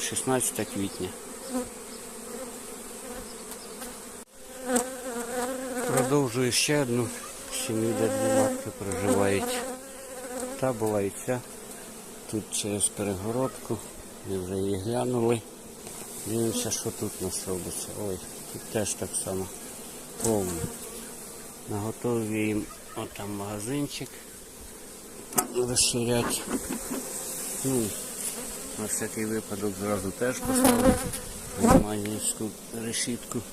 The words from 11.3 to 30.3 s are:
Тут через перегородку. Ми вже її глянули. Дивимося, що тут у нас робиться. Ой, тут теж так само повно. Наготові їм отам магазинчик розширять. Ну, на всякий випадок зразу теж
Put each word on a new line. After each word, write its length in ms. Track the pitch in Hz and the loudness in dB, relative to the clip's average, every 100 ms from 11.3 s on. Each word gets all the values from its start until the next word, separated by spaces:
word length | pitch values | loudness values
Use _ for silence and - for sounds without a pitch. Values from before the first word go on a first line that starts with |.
| 123 - - - - - - - - - | -2 -2 -12 -12 -12 -12 -12 -12 -12 -4
Тут 140 | 107 92 | -4 -2
через 360 | - 107 101 - | -2 0 2 2
перегородку. 880 | - 101 92 104 120 131 - - 110 - - - - 101 | 2 0 0 0 2 0 -2 -4 -4 -6 -12 -14 -12 -4
Ми 80 | 95 | -2
вже 160 | 90 | 0
її 220 | 95 98 98 | 0 0 0
глянули. 640 | 101 120 123 123 117 117 - - - - - - - - - | 0 0 2 4 4 4 0 -14 -14 -14 -12 -10 -10 -8 -2
Дивимося, 440 | 113 113 - 110 | 2 2 2 0
що 200 | - 113 | 0 -2
тут 220 | - 107 - | -2 -4 -2
у 40 | |
нас 160 | 92 - - | -2 -2 -2
робиться. 400 | 92 87 - - - 104 | -4 -4 -6 -6 -4 -2
Ой, 100 | 92 - - - | -4 -6 -12 -10
тут 100 | - | -10
теж 320 | - 113 104 | -2 0 0
так 140 | - 185 - | -2 -4 -2
само 220 | - 95 185 - - - - - - - | -2 -2 -4 -8 -10 -12 -12 -12 -12 0
повно. 300 | 113 107 92 85 - - - - - - - - - - - | 4 4 4 0 -4 -6 -10 -10 -10 -12 -12 -12 -14 -12 -4
Наготові 760 | 104 110 - 123 117 107 110 107 | -2 -2 0 2 2 4 2 4
їм 180 | 104 98 - - - | 2 -2 -8 -10 -8
отам 400 | 110 - 101 101 | -8 -6 -6 -4
магазинчик 720 | 101 104 107 143 143 - 135 - - - - - - - - - - - - - - 123 | -4 -4 -2 0 -2 -4 -8 -10 -14 -16 -16 -14 -14 -14 -14 -14 -14 -14 -2 0 2 2
розширять. 840 | 123 120 - 123 117 120 117 - - - - - - - - - - - - - | 2 4 4 4 4 4 4 0 0 -2 -2 -4 -4 -4 -4 -6 -6 -6 -4 -2
Ну, 180 | 131 131 107 - - - - - - - - - | 2 2 2 -2 -6 -6 -6 -6 -6 -8 -8 -4
на 80 | 107 | -2
всякий 380 | - 110 113 | -2 -2 -2
випадок 480 | 107 110 107 101 104 95 | 0 0 -2 -2 0 0
зразу 300 | 101 101 95 | 0 2 0
теж 280 | - 123 | 0 0